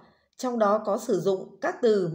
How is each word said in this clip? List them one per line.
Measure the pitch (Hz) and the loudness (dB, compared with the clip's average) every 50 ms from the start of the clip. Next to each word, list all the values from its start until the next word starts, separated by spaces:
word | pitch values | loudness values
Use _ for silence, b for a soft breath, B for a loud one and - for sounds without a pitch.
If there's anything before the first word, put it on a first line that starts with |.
| B B B B B B B | B B B B B B B
trong | - 254 254 240 233 | -8 -6 -4 0 2
đó | 214 202 214 220 220 | 2 2 2 2 0
có | 208 196 | -2 -4
sử | 202 - - 202 175 | -4 -2 -2 -2 0
dụng | 165 196 190 190 - - - - | 0 0 -2 -2 -4 -12 -12 -6
các | - 339 359 - | -6 -6 -4 2
từ | 254 220 214 202 175 165 | 2 2 4 4 0 -2